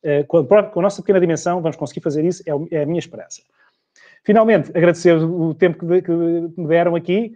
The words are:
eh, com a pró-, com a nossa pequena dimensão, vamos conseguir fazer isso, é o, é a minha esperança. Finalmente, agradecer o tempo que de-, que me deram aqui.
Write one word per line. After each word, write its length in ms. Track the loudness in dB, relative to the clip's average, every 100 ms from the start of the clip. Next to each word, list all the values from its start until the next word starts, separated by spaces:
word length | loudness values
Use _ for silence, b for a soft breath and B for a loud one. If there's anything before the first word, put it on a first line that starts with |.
eh, 200 | 0 -2
com 140 | 0 0
a 60 |
pró-, 260 | 4 4 4
com 100 | -2
a 40 |
nossa 180 | -2 -2
pequena 180 | 0 2
dimensão, 420 | 2 0 -2 -2
vamos 160 | -4 -6
conseguir 240 | -10 -6
fazer 240 | -6 -2 -2
isso, 180 | -4 -6
é 80 |
o, 140 | -6 -4
é 140 | -4
a 20 | -4
minha 140 | -4
esperança. 420 | -8 -18 -20 -20 _ _ _ _ _ b b b
Finalmente, 480 | 2 4 4 2 0 2
agradecer 400 | 2 4 4 4
o 380 | 2 -2 -4
tempo 260 | 0 0 0
que 60 | -2
de-, 160 | -2
que 100 | 0
me 560 | -2 0 -2 -6 -8 -2
deram 280 | 0 2 -2
aqui. 380 | -2 -2 -4